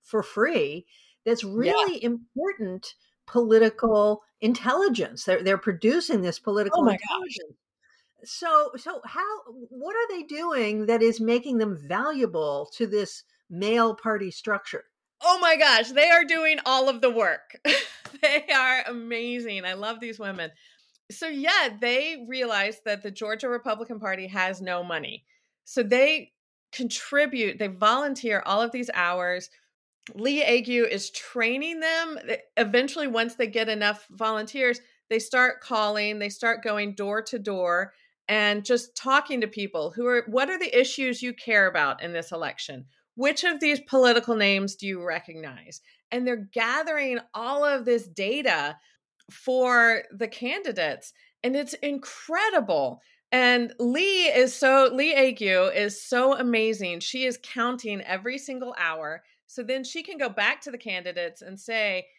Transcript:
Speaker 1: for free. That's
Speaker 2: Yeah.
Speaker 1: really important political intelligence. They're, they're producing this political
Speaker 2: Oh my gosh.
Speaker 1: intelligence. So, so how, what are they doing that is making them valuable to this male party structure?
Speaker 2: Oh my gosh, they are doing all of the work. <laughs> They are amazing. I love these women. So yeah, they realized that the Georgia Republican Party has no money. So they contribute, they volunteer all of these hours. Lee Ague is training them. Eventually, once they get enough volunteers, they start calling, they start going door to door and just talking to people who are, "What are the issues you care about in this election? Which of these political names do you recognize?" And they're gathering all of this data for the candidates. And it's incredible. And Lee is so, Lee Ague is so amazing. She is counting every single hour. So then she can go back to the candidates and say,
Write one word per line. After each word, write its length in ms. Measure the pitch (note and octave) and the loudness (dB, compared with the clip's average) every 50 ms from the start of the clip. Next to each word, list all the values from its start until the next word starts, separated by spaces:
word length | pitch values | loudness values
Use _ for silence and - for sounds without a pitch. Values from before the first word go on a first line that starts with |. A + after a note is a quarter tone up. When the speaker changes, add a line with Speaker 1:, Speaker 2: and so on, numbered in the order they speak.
| _ | _
Speaker 1:
for 200 | _ - G#3+ - | _ -4 -4 -4
free. 640 | - - G#3 A3+ D4+ E4+ G#3 D3+ C#3 D3+ F3 - _ _ _ _ _ _ _ - | -4 -2 0 0 2 2 2 0 0 -4 -8 -14 _ _ _ _ _ _ _ -2
That's 180 | A3+ A#3 A#3 G#3+ | -2 -2 -2 -2
Speaker 2:
Yeah. 80 | G3 | -4
Speaker 1:
really 540 | G3 A3+ B3+ F4 G4+ - - G4 E4+ - A3+ | -2 0 2 2 4 4 2 2 0 -2 -2
important 920 | A#3+ A#3+ A#3 A#3 _ - B3+ E4 G4 G4 - G#3+ F#3 F#3 G3 - - - _ _ _ _ _ _ | -2 -2 -4 -6 _ -6 -4 -4 -4 -4 -4 -4 -6 -6 -8 -10 -14 -20 _ _ _ _ _ _
political 960 | - - A#3+ A#3+ G#3+ A3 A3 A3+ A3 A3 - - A3+ A3 G#3 G#3 G#3 G#3 G#3 - _ _ - | -2 2 2 4 8 8 8 8 8 4 2 2 4 4 6 6 4 2 0 -4 _ _ -2
intelligence. 840 | G#3+ A3 B3 A#3 - A3+ C4 E4+ G4 G4 A#3 G#3 D#3 - B2 A#2+ - | 0 0 0 2 0 0 2 4 4 2 2 2 -2 -2 -4 -6 0
They're, 180 | - F#3 D#3+ F#3 | 0 2 2 4
they're 140 | F#3+ G3 | 2 2
producing 640 | F#3 - G#3+ F#3 E3 - A3 C#4 F4 F4 - D#4+ G3+ | 2 2 0 -2 2 4 4 4 4 2 2 0 0
this 180 | F3+ F3 E3 - | 0 0 -4 -4
political 420 | - G#3+ G3 G#3 G#3 - D#4+ F4+ | -4 -2 0 0 0 2 4 4
Speaker 2:
Oh 40 | D4 | 6
my 80 | A#3 G3 | 6 4
gosh. 80 | F#3+ - | 2 -2
Speaker 1:
intelligence. 560 | G#3 - - F#4 D#4 B3 - - - - _ _ _ _ _ _ _ _ _ _ _ _ _ - | -6 -6 -6 -6 -8 -12 -14 -16 -18 -20 _ _ _ _ _ _ _ _ _ _ _ _ _ -18
So, 480 | - - - F4 E4+ D#4 D4+ D4 C#4 - | -16 -12 -6 0 4 4 4 4 4 -2
so 240 | A#3+ - E4 F#4 A#4+ - | -10 -10 -10 -10 -10 -10
how, 380 | - - E4 F#4+ G4+ G#4+ G#4+ - B3 A3+ C4 A#3+ - | -10 -6 -6 -4 -4 -6 -8 -12 -16 -18 -18 -18 -16
what 240 | B3+ B3 C#4 F4 G#4 | -14 -10 -8 -4 -2
are 140 | A4+ A#4 A#4 | -2 -2 -2
they 160 | F#4+ F4 D4+ | -4 -6 -8
doing 640 | D4 D4 D4+ E4 F4 D#4 C4 A3+ G#3 G#3+ G#3+ G#3+ | -8 -8 -6 -4 -2 0 0 0 0 0 0 2
that 160 | G#3 A#3 A3+ A3+ | 2 4 6 6
is 180 | A#3 A3+ A3+ | 4 4 4
making 380 | A3 A3+ A#3 B3 B3 D4 B3 A3+ | 2 2 2 2 0 0 0 0
them 180 | A3 G#3 F#3+ | 2 0 -2
valuable 920 | D3+ C#3+ C#3+ F3 G3+ C4 D4+ D#4 C4+ B3 G3 E3+ D#3+ D#3 D3 C#3+ C#3+ D3 - - | -4 -6 -4 -4 -2 -2 -2 -2 0 -2 0 0 0 -2 -2 -2 -4 -6 -8 -6
to 120 | - A#3 | -4 -4
this 360 | G3 G3+ G#3 G3 E3+ - - - _ _ _ _ - | -2 0 -2 -2 -4 -8 -14 -20 _ _ _ _ -14
male 460 | F3 F3 G3+ G#3+ A3+ A#3+ A#3 A3+ G#3 | -8 -4 -2 0 2 4 2 2 0
party 380 | - - A3+ G#3+ G3+ G3 F#3 - | -2 -2 -2 -2 -2 -4 -6 -10
structure? 520 | - - A3 G#3 G3 - - - - - _ _ _ _ _ _ - | -10 -6 -4 -4 -4 -4 -6 -12 -12 -12 _ _ _ _ _ _ -2
Speaker 2:
Oh 180 | C4 E4+ F4+ F4+ | 2 2 4 4
my 160 | F4+ E4 D#4+ | 6 4 6
gosh, 340 | C#4+ D#4 C#4+ B3 A3 A#3 A#3 | 6 6 8 6 6 4 4
they 200 | C4 C#4 D4+ E4+ | 4 6 6 8
are 140 | E4+ E4+ E4+ | 8 6 6
doing 340 | C#4 E4 D#4+ D#4+ D#4 D#4 C#4+ - | 4 2 2 4 2 2 2 2
all 240 | B3+ C4 C4 C4 C4+ | 2 2 4 4 2
of 120 | B3+ A#3 | 2 4
the 100 | C4 B3 | 2 2
work. 500 | A#3 A3+ G#3 F3 D#3 - - _ - - - | 4 4 2 2 0 -2 -6 _ -14 -4 0
<laughs> 80 | D4 D#4 C#5 - - - - - - - C#4+ - | 2 2 2 0 -4 -12 -18 -20 -20 -6 0 0
They 240 | C#4+ C#4+ D4 D4 - D4 | 2 2 2 2 2 2
are 300 | C4+ C4 B3+ B3+ B3+ - | 4 4 4 2 2 0
amazing. 800 | - B3 A#3+ A3+ A#3 A#3 A3+ A#3 A#3+ A#3+ B3 A#3 A3+ G3+ F#3+ F3+ | -2 -6 -10 -8 -6 -6 -6 -4 -4 -6 -6 -6 -6 -6 -6 -6
I 100 | F#3 F#3 | -6 -6
love 260 | G3 G#3 A3 A#3 A3+ | -6 -6 -6 -8 -8
these 180 | A#3+ A#3 A3 A3 | -8 -12 -10 -8
women. 320 | G#3+ G3 F#3+ F3+ E3 D#3+ D#3 _ _ - _ _ _ _ _ _ _ - | -8 -8 -8 -8 -8 -10 -10 _ _ -20 _ _ _ _ _ _ _ -20
So 180 | G#3 - E4 D#4+ | -14 -10 -8 -6
yeah, 400 | D4+ C#4 C#4 E4 F#4+ G4 D#4 B3 G#3 G#3 | -6 -2 0 2 2 2 2 0 -2 -2
they 440 | B3 A#3+ B3 C4 D4 D#4+ E4 C#4 A#3+ | -2 0 0 0 0 -2 -6 -10 -12
realized 540 | A3+ C4 C4 B3 A#3 G#3+ G3+ G3 G#3+ A3+ - - | -10 -6 -6 -4 -2 -2 -2 -2 -2 -4 -6 -6
that 180 | A3 G#3 G3+ G#3 | -6 -6 -6 -6
the 100 | G#3 G3 | -12 -12
Georgia 360 | - A3 G#3 A3 G#3+ C4+ B3 | -10 -8 -6 -6 -6 -4 -4
Republican 520 | A#3+ A#3+ A#3+ B3+ G#3+ G#3+ A#3 A3+ A#3 G#3 | -6 -4 -4 -4 -6 -6 -6 -10 -10 -8
Party 260 | G#3+ G3 F#3+ F#3 F#3+ | -6 -6 -6 -6 -6
has 340 | F#3 F#3+ G3 F#3 F#3+ F#3+ F#3 | -6 -4 -2 -2 -2 -2 -6
no 220 | F#3+ F#3 F3+ F3 F3 | -6 -6 -4 -4 -4
money. 420 | F3 E3+ D#3 D3 - - - _ _ _ _ _ _ _ _ _ | -4 -6 -6 -6 -8 -12 -14 _ _ _ _ _ _ _ _ _
So 200 | - - C4 A#3 | -8 -2 -2 0
they 480 | G3+ A#3+ B3 C4+ D4+ D#4 D#4 - - _ _ _ _ _ _ _ _ - | 2 4 4 6 4 4 0 -4 -10 _ _ _ _ _ _ _ _ -12
contribute, 880 | - B3+ A3+ - - - - C#4 C#4+ D4+ C4+ C4+ B3 A3 G3 - - | -8 -8 -6 -6 -8 -6 -2 2 2 2 2 0 -2 -2 -2 -2 -4
they 100 | G#3+ G3 | -6 -6
volunteer 760 | F#3 F3+ G#3+ G#3+ A#3 C4+ D4 C#4+ C4+ C4+ - A3+ G#3 G3 - | -2 0 2 2 4 2 0 -2 -4 -4 -2 -2 -2 0 0
all 160 | - G3 G#3 | 0 0 0
of 120 | A#3 A#3 A#3 | 0 0 -2
these 180 | B3 B3 A#3+ - | -6 -6 -4 -2
hours. 580 | - F3 F3 F3+ F3+ F3+ F3+ F3+ F3+ - - _ _ _ _ _ _ _ _ _ _ - - A3 | -2 0 0 0 -2 -2 -2 -4 -4 -6 -12 _ _ _ _ _ _ _ _ _ _ -20 -18 -10
Lee 280 | G3 A3 C4+ C#4+ D4+ D4 | -4 -2 0 0 2 2
Ague 260 | - A#3+ B3+ G#3+ B3 | 4 2 2 2 0
is 420 | B3 A#3+ A#3 - - G3 G3 - | 0 2 2 2 0 -2 -6 -8
training 720 | - - - - - B3 A3+ A3+ B3 C4+ D4+ E4 E4+ D#4+ | -12 -12 -14 -10 -4 -2 0 0 0 -2 -4 -6 -6 -4
them. 380 | D#4+ D#4+ E4 E4 E4 E4 D4+ - - - A3 - - _ - | -2 -2 0 -2 -2 -4 -6 -10 -8 -6 -6 -6 -8 _ 0
Eventually, 500 | G#3+ A#3 G#3 G3+ A#3+ C4 C#4 C#4+ E4 D4 | 0 0 2 2 0 0 0 -2 -4 -4
once 300 | C4+ A#3 A3+ A3+ A#3 A#3+ | -2 -2 -2 -2 -2 -2
they 100 | - A#3+ | -4 -4
get 220 | G#3+ G#3 A3+ A3 A3 | -2 -2 -2 -2 -2
enough 380 | G#3+ G#3 G#3 G#3 G#3+ G#3 - - | -2 0 0 0 -2 -2 -8 -18
volunteers, 720 | F#3 G3 A3 A3 A3 G#3+ A3 A3+ - C#4 C4 B3 A#3+ A#3+ - _ _ _ _ - | -10 -4 -2 -2 -2 -2 -4 -6 -4 0 0 0 0 -2 -6 _ _ _ _ -2
they 80 | A3+ A3+ | -2 -2
start 420 | A3+ - - B3+ B3+ B3 - - | -2 0 2 2 4 2 2 -2
calling, 580 | - - B3+ G#3+ G#3+ G#3 G#3 G#3 G#3 G#3 G#3+ G#3 | -8 -4 -2 0 0 0 0 -2 -2 -4 -4 -4
they 120 | G3+ G3+ | -6 -8
start 340 | G3+ - A#3+ A3+ A#3 A3 - | -6 -4 -2 -2 -2 -2 -2
going 300 | A3+ G#3 G#3 G#3 G#3 G3+ | -4 -2 -2 -2 -4 -6
door 280 | G3+ G3+ G3+ G#3 A3 A3+ | -6 -6 -4 -4 -4 -4
to 160 | - - A#3 | -6 -8 -8
door 540 | G3 G#3+ G3 F#3 F3+ F3 F3 F3+ G3 G3 _ _ _ _ _ _ _ | -6 -4 -4 -2 0 0 0 0 -2 -4 _ _ _ _ _ _ _
and 380 | - G#3 G#3+ G#3 G#3 G#3 G#3 G3+ | -2 0 2 2 2 0 0 0
just 320 | - B3 A#3+ A#3+ - - | 0 0 0 0 -4 -14
talking 460 | - - B3+ C4+ C#4+ D4 D4 C#4 B3 G#3+ | -8 -2 2 2 2 2 0 -4 -2 -2
to 60 | G#3 | -4
people 420 | G#3+ G#3+ G3+ G3 - D#3+ D3+ E3+ | -4 -6 -8 -6 -4 -4 -6 -4
who 160 | E3 A3+ A#3+ | -4 -4 -2
are, 180 | B3 B3 A#3+ A#3 | 0 2 0 0
"What 240 | A#3 G#3 B3+ C#4 C#4+ | 0 0 0 0 0
are 80 | F#4+ E4+ | -2 -4
the 180 | F4+ - - | -4 2 4
issues 460 | A#3+ C4 B3+ - - C4+ B3+ A#3+ A#3+ B3 | 4 4 4 2 -2 -2 -2 -2 -4 -6
you 120 | B3 A#3+ | -8 -8
care 320 | - - A#3+ A3 G#3 G3 | -8 -4 0 2 4 4
about 360 | F#3 F#3 E3 D3 C#3 - - - | 4 4 2 2 0 0 -2 -6
in 120 | E3+ F3 | -8 -6
this 180 | E3 E3 - F3 | -6 -8 -6 -8
election? 540 | E3 D#3+ D3 - - - - C#3+ C3 C3 _ _ _ _ _ _ | -6 -6 -6 -8 -8 -12 -12 -12 -14 -16 _ _ _ _ _ _
Which 300 | A#3 B3+ D4 D#4 D4 - | -2 0 0 0 0 0
of 160 | F4 E4 C#4 | -2 -2 0
these 200 | D#4+ D4 D4 C#4 | 0 0 0 0
political 540 | C#4+ - C4+ C4 B3+ B3 A#3 A#3+ A#3+ A#3+ A#3 | -2 0 4 6 6 8 6 4 2 0 0
names 420 | G#3+ G3+ G3 G3 G3 G3 G3+ G3 | 2 2 2 2 2 0 -2 -6
do 100 | - G3+ | -8 -8
you 180 | G3 F#3+ F3+ F3 | -8 -8 -6 -6
recognize?" 760 | F3 D#3+ F3 - E3+ E3 D#3+ D#3 C#3+ B2+ B2+ D#3+ - D3+ - _ _ _ _ _ - | -6 -6 -6 -6 -10 -18 -16 -16 -16 -16 -16 -20 -20 -20 -20 _ _ _ _ _ -8
And 160 | A3+ B3 B3 | -6 -4 -2
they're 220 | B3 A#3+ A3 G3+ G3 - | -2 -4 -4 -6 -6 -4
gathering 640 | A#3+ A3+ A#3 B3+ D4+ D#4 D#4+ D#4 D4 C#4 C4 B3 A#3 A#3 _ - | -2 -2 0 0 -2 -2 -2 -2 -2 -2 -2 -4 -6 -8 _ -12
all 300 | G#3 A#3 B3 C#4 C#4+ D4 | -10 -6 -4 -2 0 0
of 180 | D4 C#4+ C4 A#3 | 0 0 0 0
this 240 | B3 A#3+ A#3 F#3+ F3+ | 2 0 0 0 -4
data 680 | D#3+ - F#3+ G3+ B3+ D4 C#4+ B3 F3 D#3 C#3+ D3 D#3 - _ _ _ _ _ _ _ _ _ - | -8 -6 -4 -2 -2 0 0 0 0 0 0 -4 -6 -10 _ _ _ _ _ _ _ _ _ -20
for 720 | - - - C4 B3+ B3+ B3+ B3 B3 A#3+ A#3 A#3 A3+ G3+ - - | -20 -12 -4 -2 2 2 4 4 6 6 6 6 4 2 -2 -8
the 180 | - G3 A3+ G#3 | -8 -8 -8 -8
candidates. 840 | - - A#3+ A#3+ D#4 G4+ F#4+ D#4 G#3 F3+ E3 D3+ C3 - - - - _ _ _ _ _ - | -8 -6 -6 -6 -6 -6 -6 -6 -4 -2 -2 -2 -4 -6 -10 -18 -20 _ _ _ _ _ -4
And 120 | B3 C4 | -2 -2
it's 200 | C#4+ C#4+ - - | -2 -2 -4 -8
incredible. 1300 | - - C#4+ C#4+ C4+ - - - - - - D#4+ F4+ G#4 A4 G4+ D#4+ A3+ G3 E3+ C#3+ C#3 B2+ - - _ _ _ _ _ - | -6 -6 -6 -6 -6 -8 -12 -16 -14 -8 -4 -2 0 0 2 2 0 0 2 0 0 0 -2 -4 -8 _ _ _ _ _ -2
And 440 | - B3+ B3+ B3 B3 B3 A#3+ A3+ - - | 0 2 4 4 4 4 2 -2 -4 -2
Lee 500 | A#3+ A#3+ B3+ D#4 F#4 G4 G4 F#4 F4 - | -2 0 0 2 2 2 2 2 2 4
is 260 | - B3 B3+ B3 - | 4 4 4 4 2
so, 340 | - C#4+ C4 C4+ C4+ C4+ B3+ | 2 4 6 6 6 6 4
Lee 240 | A#3+ B3+ C#4+ D#4+ D#4 | 4 2 0 2 4
Ague 280 | C#4 C4 C4 A3+ G3+ G#3+ | 4 4 4 2 2 0
is 600 | F#3+ F#3 F#3 F#3 F#3+ - G3 G#3 G#3 G3+ - - | 2 4 4 4 4 2 0 0 -2 -2 -6 -8
so 320 | - B3+ B3 B3+ C4+ C#4 | -2 0 2 4 4 2
amazing. 640 | C4 B3+ A#3+ A#3 A3+ A3 A3 A3 G3 G3 F3 F3 E3+ | 2 0 0 2 2 2 0 0 -2 -4 -6 -6 -6
She 260 | - - - B3+ C4 | -8 -8 -6 -2 -2
is 120 | B3+ B3 B3 - | -2 -4 -4 -10
counting 580 | - - B3 A#3 A#3+ B3+ B3 A#3+ A3 G3+ G3 | -10 -4 -2 -2 -2 -2 -4 -6 -8 -8 -8
every 380 | - - F#3 F#3+ G3 A#3+ C4 C#4 | -6 -6 -6 -6 -6 -6 -8 -8
single 360 | C4+ - C4 B3+ B3+ B3 - - | -10 -10 -10 -10 -10 -10 -6 -4
hour. 440 | F3 E3 D#3+ D#3+ D#3 D3 D#3+ F3 _ _ _ _ _ | -4 -4 -4 -4 -6 -8 -10 -10 _ _ _ _ _
So 160 | _ - B3+ A#3+ | _ -12 -10 -6
then 220 | G#3+ C4 C4+ C4 | -6 -4 -6 -6
she 180 | C4 - E4 D#4 | -8 -10 -12 -10
can 140 | F4+ F#4+ | -10 -8
go 140 | D4 C#4 A#3 | -6 -6 -4
back 320 | F#3+ A3 G3+ A3+ D4 D4+ - | -2 0 0 0 0 -2 -6
to 80 | D4 | -14
the 80 | A#3+ B3 | -14 -12
candidates 640 | - A3+ F#3+ F3+ F3 F3+ E3+ F3 F3 E3+ E3+ - - | -10 -8 -8 -8 -6 -8 -6 -6 -6 -8 -8 -12 -18
and 180 | F#3 F#3+ G3 | -18 -18 -16
say, 460 | - - A3+ A3 G#3+ G#3 F#3+ F#3 F#3 _ _ | -10 -6 -4 -2 -2 -2 -2 -4 -6 _ _